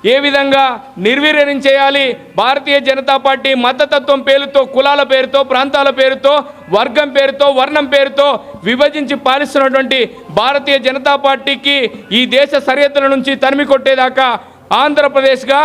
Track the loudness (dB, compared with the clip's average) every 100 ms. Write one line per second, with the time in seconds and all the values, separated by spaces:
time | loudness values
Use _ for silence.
0 | 0 0 0 0 0 0 0 -4 -14 -4
1 | -2 0 0 2 0 0 0 2 2 0
2 | -2 -4 -8 -4 -2 -2 0 0 0 -2
3 | 0 0 0 0 -2 0 0 0 0 0
4 | 0 0 2 0 2 0 0 0 2 0
5 | 2 0 0 -2 0 -2 0 0 0 2
6 | 0 2 2 0 -2 -18 -2 -2 0 -2
7 | 0 0 0 2 2 2 0 -2 0 0
8 | 0 0 0 0 -8 -8 -4 0 0 0
9 | -6 -2 0 -2 0 0 2 0 0 -2
10 | -2 -6 -4 -2 0 -2 0 0 0 -2
11 | -2 0 0 0 -4 -4 -2 -2 -2 -8
12 | -4 -2 2 2 2 0 -2 0 2 2
13 | 0 0 -2 -2 0 0 0 0 2 0
14 | 0 0 -2 -2 -10 -20 -4 0 0 0
15 | 0 2 2 0 0 0